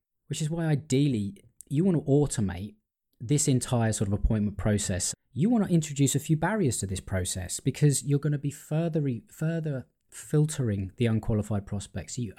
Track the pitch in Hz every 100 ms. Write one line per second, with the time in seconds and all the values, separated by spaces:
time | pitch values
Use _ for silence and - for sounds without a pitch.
0 | _ _ - 151 151 170 160 143 - 131
1 | 147 113 98 - - _ - 135 190 156
2 | - 143 139 - 98 87 107 - _ _
3 | _ _ 110 147 - 127 - 120 113 107
4 | 101 101 - 110 104 - 110 104 - 90
5 | - - _ 120 202 240 180 170 156 139
6 | 139 135 - 156 170 220 147 - 98 95
7 | - 95 92 92 90 - 135 - 147 135
8 | 143 143 151 143 143 - - 156 170 160
9 | 139 113 - - 160 165 156 131 - _
10 | _ - - 151 151 151 120 101 95 -
11 | 117 110 - 107 104 104 - 101 - -
12 | - - 110